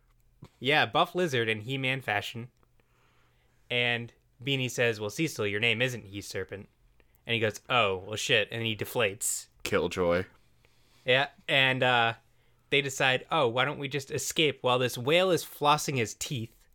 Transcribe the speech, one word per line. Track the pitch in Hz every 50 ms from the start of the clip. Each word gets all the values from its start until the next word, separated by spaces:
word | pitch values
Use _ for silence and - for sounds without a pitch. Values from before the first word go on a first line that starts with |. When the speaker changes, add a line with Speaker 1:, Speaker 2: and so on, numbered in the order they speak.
| _ _ _ _ _ _ _ _ - - _ _
Speaker 1:
Yeah, | 120 127 147 151 131
buff | 110 104 147 175 180 -
lizard | 180 180 170 135 120 113 110
in | 110 107
He-Man | 104 117 135 135 131 131 131 135
fashion. | - - 104 101 101 - - 117 117 127 _ _ _ _ _ _ _ _ _ _ _ _ _ _ _ _ _ _ _ _ _ _ _ -
And | 123 120 120 120 120 117 120 117 - _ _ _ _ _
Beanie | 120 139 139 135 127 123
says, | - - 123 117 113 107
"Well, | 107 104
Cecil, | - - 160 147 - - 110 104
your | 101 104
name | 117 117 113 110
isn't | 123 131 123 110 104
He | 101 98 101
Serpent." | 92 - - 101 92 - - 98 104 - _ _ _ _ _ _ _ _ _ _ _
And | - 117
he | 113
goes, | 110 107 - - - -
"Oh, | 131 123 110 98 95 92 95
well, | 101 107 107
shit." | - - 131 110 104 -
And | - 117
he | 113 113 110
deflates. | 101 120 - - 123 117 101 98 110 - - - - - - _ _ -
Speaker 2:
Killjoy. | - 104 92 76 87 - 95 90 85 85 90 95 - - _ _ _ _ _ _ _ _ _ _ _ _ _ _
Speaker 1:
Yeah, | 131 127 135 143 - - - _ -
and, | 160 139 131 131 131 127
uh, | 127 127 123 120 117 117 113 - _ _ _ _ _ _ _ _ _ _
they | - 139
decide, | 143 139 - - 147 131 127 127 - -
"Oh, | 165 160 143 117
why | 113 127 131
don't | 139 151 147
we | 143 135
just | 135 143 135 -
escape | - 135 - - - - 160 143 127 -
while | - 127 123 127
this | 127 120 - 131
whale | 120 135 160 175 190 190
is | 175 151 -
flossing | - - - 147 147 151 147 - - 143
his | 127 113 104 -
teeth?" | - - - 156 120 110 - - _ _ _ _